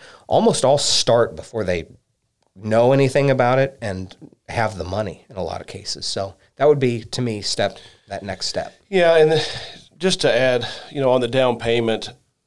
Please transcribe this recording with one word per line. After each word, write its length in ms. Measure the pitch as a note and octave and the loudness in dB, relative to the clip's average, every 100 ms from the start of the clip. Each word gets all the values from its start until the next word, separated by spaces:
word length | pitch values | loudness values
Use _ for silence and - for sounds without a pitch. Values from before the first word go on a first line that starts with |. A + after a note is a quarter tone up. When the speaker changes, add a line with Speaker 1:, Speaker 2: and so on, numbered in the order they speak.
| - - - | -20 -20 -2
Speaker 1:
almost 380 | C#3+ A3 D3+ | 2 2 2
all 140 | C3 C#3+ | 2 2
start 580 | - - - A#2+ A2+ - | 2 0 2 2 2 -4
before 280 | - A2+ | -10 -6
they 220 | F#2 F2 D#2 - _ _ _ _ _ | -2 -4 -6 -18 _ _ _ _ _
know 380 | F#2 G#2+ A2 B2 | -12 -2 2 4
anything 380 | C3+ C3+ C#3+ C#3 | 4 4 2 2
about 280 | C3 B2 C3 | 2 2 2
it 180 | C3+ - | 0 -4
and 340 | A2 F#2 F#2 - - _ - | -8 -8 -10 -16 -20 _ -10
have 300 | - G#2+ G2 | -4 -4 -4
the 60 | |
money 420 | E2+ F#2+ G#2 D#2+ _ | -8 -6 -6 -10 _
in 80 | G2 | -10
a 80 | |
lot 160 | E2+ - | -8 -10
of 60 | - | -14
cases. 400 | - F#2+ - - | -16 -12 -10 -8
So 280 | A2 G2 - _ - | -8 -8 -12 _ 0
that 100 | C#3+ | 2
would 120 | D3 | 4
be, 240 | C3 A#2+ - - | 0 -2 -8 -6
to 40 | |
me, 220 | B2 G#2 | -4 -4
step, 340 | G2 - G2+ - - _ _ | -6 -2 -4 -4 -20 _ _
that 140 | G2 | -12
next 240 | G2+ F#2+ - | -10 -8 -6
step. 260 | F#2 - - _ | -6 -8 -14 _
Speaker 2:
Yeah, 300 | G3 E3+ E3 | 2 4 6
and 280 | D#3 D#3 - - - - - _ | 6 4 -2 -8 -14 -18 -20 _
just 240 | F#3 F3+ | -2 0
to 100 | C#3+ | 2
add, 340 | A2+ C3 B2 B2 - - | 2 2 0 -4 -12 -12
you 120 | D3 | -2
know, 80 | C3 | 2
on 80 | B2+ | 2
the 80 | A#2+ | 2
down 300 | C3 B2+ A#2 | 0 0 0
payment, 500 | A#2 A#2 A2+ A2 - - _ _ | 0 0 0 -2 -6 -16 _ _